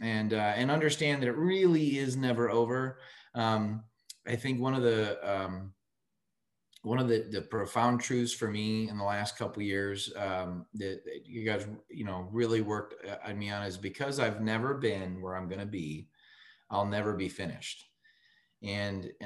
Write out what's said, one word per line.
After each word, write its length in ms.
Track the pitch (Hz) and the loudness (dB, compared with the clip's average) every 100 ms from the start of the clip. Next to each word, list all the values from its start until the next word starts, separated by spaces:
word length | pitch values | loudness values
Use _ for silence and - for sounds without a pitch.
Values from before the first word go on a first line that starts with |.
and, 320 | 113 110 107 | 0 2 2
uh, 200 | 110 104 104 | 2 2 2
and 160 | 127 | 2
understand 500 | 151 156 147 151 143 | 4 4 2 2 2
that 60 | 123 | 2
it 80 | 123 | 2
really 600 | 170 190 185 165 151 139 | 2 6 6 6 4 2
is 180 | 135 127 | 0 2
never 320 | 131 117 117 | 2 4 4
over. 480 | 113 117 127 131 131 - - - 120 | 4 4 2 -2 -4 -14 -20 -10 0
Um, 480 | 113 110 107 110 - _ - - - | 2 4 2 -2 -8 _ -20 -14 -4
I 100 | 117 | -2
think 240 | 135 127 | 0 0
one 140 | 127 | 2
of 80 | 135 | 4
the, 380 | 120 110 107 101 98 | 4 4 2 0 -2
um, 440 | 98 95 92 95 - _ _ _ _ _ _ _ _ _ - | -2 -2 -4 -8 -14 _ _ _ _ _ _ _ _ _ -12
one 180 | - 123 | -2 0
of 80 | 123 | 4
the, 200 | 113 110 | 2 2
the 100 | 107 | -6
profound 580 | - 110 95 117 120 123 | -4 -4 -2 2 4 2
truths 320 | - 123 120 | 2 0 0
for 160 | - 110 | -2 -2
me 420 | 104 107 110 110 | -2 0 0 -2
in 80 | 104 | -2
the 60 | |
last 340 | 101 104 104 - | -2 -2 -2 -4
couple 240 | 104 - | -6 -4
of 60 | 101 | -2
years, 440 | 98 98 98 - - | 0 -2 -4 -6 -4
um, 520 | 98 92 90 90 - - | -2 -2 -2 -6 -8 -6
that, 280 | 98 95 - | -6 -6 -8
that 200 | 69 - | -12 -10
you 180 | 117 | -6
guys, 220 | 110 107 101 107 - | -2 -2 -4 -10 -14
you 160 | - 104 | -8 -6
know, 220 | 90 92 | -6 -4
really 300 | 110 117 113 | 0 2 2
worked, 460 | 104 107 - - 98 | 2 -2 -4 -12 -10
uh, 100 | 101 104 | -10 -8
on 120 | 104 | -6
me 100 | 104 | -4
on 140 | 104 | -4
is 120 | 101 92 | -4 -6
because 420 | 101 - 139 139 | -8 -4 -4 2
I've 220 | 113 104 | 2 2
never 340 | 110 110 127 139 | 0 2 0 0
been 440 | 120 98 92 92 | 0 0 -4 -6
where 160 | 92 92 | -6 -6
I'm 140 | 90 | -4
gonna 160 | 95 101 | -6 -6
be, 420 | 104 76 76 - _ - - - - _ | -6 -6 -8 -12 _ -20 -20 -20 -20 _
I'll 160 | 101 101 | 0 0
never 280 | 104 104 | 0 0
be 140 | 95 92 | 0 -2
finished. 580 | - 90 78 - - - _ _ _ _ _ _ _ | -4 -6 -6 -10 -12 -16 _ _ _ _ _ _ _
And, 500 | 104 101 101 98 90 - | -6 -4 -2 -4 -6 -8